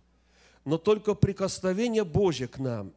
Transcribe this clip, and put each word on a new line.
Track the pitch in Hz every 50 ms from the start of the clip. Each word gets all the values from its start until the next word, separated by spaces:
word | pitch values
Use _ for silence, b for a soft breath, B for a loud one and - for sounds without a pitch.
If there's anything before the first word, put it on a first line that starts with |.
| _ _ b b b b b b b b b b b
Но | 135 156 165
только | - 208 214 208 - 208 202
прикосновение | - - 196 190 - 196 185 - - - 185 185 196 233 247 220 220
Божье | 208 165 147 185 202 180 147 117 127 117
к | - 131
нам | 135 127 117 107 98 95 -